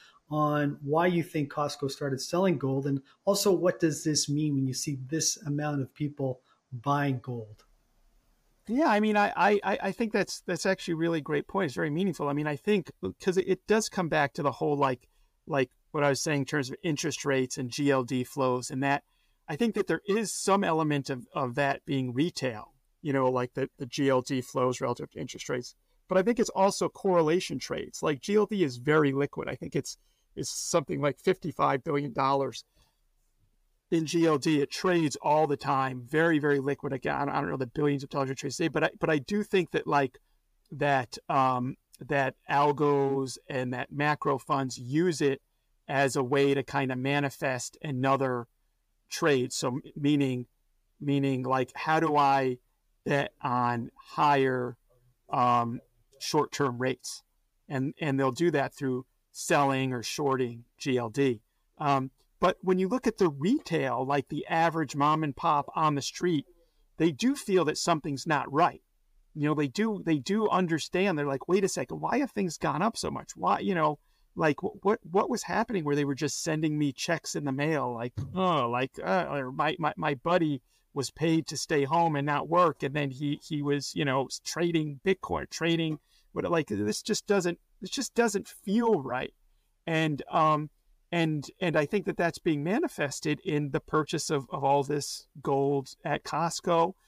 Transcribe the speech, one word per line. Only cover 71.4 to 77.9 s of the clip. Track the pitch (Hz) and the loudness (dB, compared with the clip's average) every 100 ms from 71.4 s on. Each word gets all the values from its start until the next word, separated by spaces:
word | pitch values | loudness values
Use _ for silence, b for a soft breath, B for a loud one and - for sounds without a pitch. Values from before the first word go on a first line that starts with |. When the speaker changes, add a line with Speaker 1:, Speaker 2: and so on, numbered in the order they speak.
| - | 0
Speaker 2:
"Wait | 190 | 2
a | 196 | 2
second, | - 139 156 | -2 -6 -6
why | 156 233 | -2 -2
have | 277 | -2
things | - 185 - | -2 -4 -2
gone | 156 143 | -2 0
up | 214 - | 0 -2
so | 160 | -6
much? | 139 - - | -6 -10 -4
Why, | 175 - | 0 2
you | 196 175 | 2 2
know, | 151 147 _ _ _ | 2 0 _ _ _
like, | - 160 143 | 0 2 2
wh-, | 185 - | -4 -2
what, | 196 220 156 | 0 0 0
what | 185 349 | 0 2
was | 240 | 0
happening | - 180 226 202 | -2 -2 0 -2
where | 147 | 0
they | 147 | 0
were | 143 135 | 0 0
just | 147 - | -4 -4
sending | 170 156 156 151 | -2 0 0 0
me | 147 | 0
checks | - - 165 - 165 | -2 -4 -4 -4 -6
in | |
the | 143 | -4
mail?" | 135 151 151 123 | 0 0 0 -2